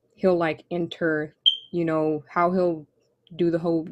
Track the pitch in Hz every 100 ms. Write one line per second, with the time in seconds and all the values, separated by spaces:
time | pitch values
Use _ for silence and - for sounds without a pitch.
0 | _ _ 190 175 165 151 - 175 170 -
1 | 165 156 151 - - - - 175 165 160
2 | 156 151 - 175 175 185 180 156 151 _
3 | _ _ - 165 170 165 170 165 170